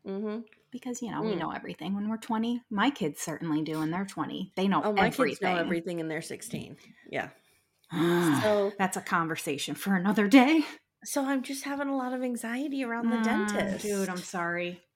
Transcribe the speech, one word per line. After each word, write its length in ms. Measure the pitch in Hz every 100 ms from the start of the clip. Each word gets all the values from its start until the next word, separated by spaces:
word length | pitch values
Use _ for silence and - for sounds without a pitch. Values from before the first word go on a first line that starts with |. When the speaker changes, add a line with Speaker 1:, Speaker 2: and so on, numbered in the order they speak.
| -
Speaker 1:
Mm-hmm. 340 | 196 214 220 233 - _
Speaker 2:
Because, 320 | 247 254 240
you 80 | 233
know, 140 | -
we 80 | 220
Speaker 1:
Mm. 60 | 180
Speaker 2:
know 100 | 156
everything 440 | - - 175 - 202
when 140 | 208
we're 80 | 220
twenty. 440 | - 220 226 240 -
My 220 | 202 240
kids 300 | 285 165 -
certainly 400 | - 156 165 151
do 160 | 156 156
when 100 | 156
they're 160 | 175 196
twenty. 460 | - - - 190 -
They 120 | 196
know 160 | 170
Speaker 1:
Oh, 100 | 214
my 140 | 202 190
Speaker 2:
everything. 220 | 208 233
Speaker 1:
kids 120 | -
know 140 | 185 180
everything 440 | 165 170 175 170
and 120 | 160
they're 100 | 156
sixteen. 560 | 160 - - - - - - - -
Yeah. 200 | 127 - - _ _ _ _ _
Speaker 2:
<sighs> 520 | 165 170 175 170 135
Speaker 1:
So 300 | 214 208 202 202
Speaker 2:
That's 180 | 190 190
a 40 |
conversation 720 | - 180 160 160 - 139 -
for 220 | 147 196 190
another 320 | 190 220 208
day. 360 | 262 254 320 294 - _ _ -
Speaker 1:
So 200 | 285 269
I'm 160 | 269
just 220 | 247 277
having 240 | 285 277 277
a 100 | 269
lot 160 | 254
of 80 | 254
anxiety 640 | 254 233 226 247 294 269
around 260 | 240 233 233
the 80 | 226
Speaker 2:
Mm, 60 |
Speaker 1:
dentist. 600 | 226 220 208 208 196 190
Speaker 2:
dude, 260 | 208 202 185
I'm 80 | 180
sorry. 600 | 175 185 170 170 175 180 _